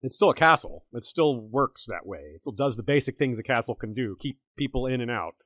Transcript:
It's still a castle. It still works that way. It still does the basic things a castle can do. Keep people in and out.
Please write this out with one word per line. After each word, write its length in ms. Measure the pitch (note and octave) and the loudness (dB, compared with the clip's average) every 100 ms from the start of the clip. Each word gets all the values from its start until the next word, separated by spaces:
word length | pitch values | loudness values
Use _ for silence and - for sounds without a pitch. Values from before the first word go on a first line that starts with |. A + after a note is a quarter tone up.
It's 140 | C3 - | -6 4
still 120 | G3+ | 4
a 40 | |
castle. 500 | - D#3+ D#3+ - C#2+ _ | 6 6 6 2 -12 _
It 100 | A#2+ | -10
still 360 | - - D#3 B2+ | -8 2 2 2
works 460 | G#2+ A#2+ C#3 - - | -2 0 0 -2 -10
that 180 | F2+ F2+ | -10 -8
way. 260 | F2+ D2 | -12 -12
It 80 | D#2 | -12
still 100 | - | -12
does 240 | G#2 C#3 A2+ | -2 -2 -2
the 60 | |
basic 340 | A2 C#3+ - - | 0 0 0 -2
things 220 | C3+ A#2 | -2 -2
a 40 | |
castle 320 | - B2 A2+ | 0 0 0
can 200 | - A2 | -6 -6
do. 220 | G#2+ A#2+ F#2+ | -4 -6 -4
Keep 180 | D3 C3 _ - | -8 -10 _ -6
people 280 | C#3 C3 B2+ | -4 -2 -2
in 140 | B2+ | -2
and 100 | A#2+ | -2
out. 240 | A#2+ E2 - | -4 -4 -10